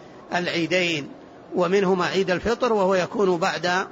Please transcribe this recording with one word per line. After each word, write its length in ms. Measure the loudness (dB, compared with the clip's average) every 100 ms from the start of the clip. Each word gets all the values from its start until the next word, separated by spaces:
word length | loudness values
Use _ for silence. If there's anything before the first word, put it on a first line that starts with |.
| -20 -20 -6
العيدين، 760 | -4 -2 -2 0 0 0 -2 -6 -14 -20 -20 -8
ومنهما 520 | -2 2 2 4 2 0
عيد 240 | 0 0
الفطر 420 | 0 0 0 0
وهو 220 | 2 2
يكون 420 | 2 0 0 2 2
بعد 500 | 0 -2 0 0 0